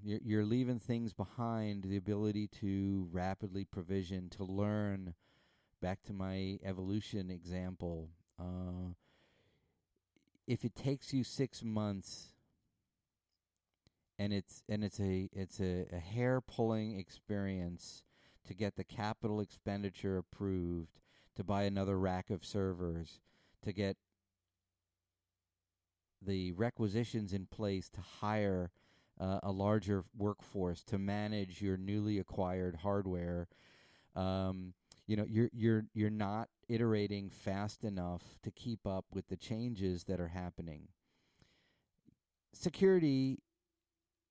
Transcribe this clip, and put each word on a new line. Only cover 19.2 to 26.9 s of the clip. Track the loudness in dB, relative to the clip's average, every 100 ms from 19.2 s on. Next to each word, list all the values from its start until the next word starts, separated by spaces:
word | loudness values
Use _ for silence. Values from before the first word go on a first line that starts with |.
| -2 -2
expenditure | -4 -6 -4 -2 -4 -4 -2 -2
approved, | -2 -4 -2 0 0 -2 -4 -12 _ _ _ -6
to |
buy | 0 2
another | 2 2 2 2
rack | 2 2 -2
of | -4
servers, | -2 0 0 0 -2 -2 -6 -12 _ _ _ _
to | -6
get | 0 0 -2 _ _ _ _ _ _ _ _ _ _ _ _ _ _ _ _ _ _ _ _ _ _
the | -2 0 0
requisitions | 0 0 2 0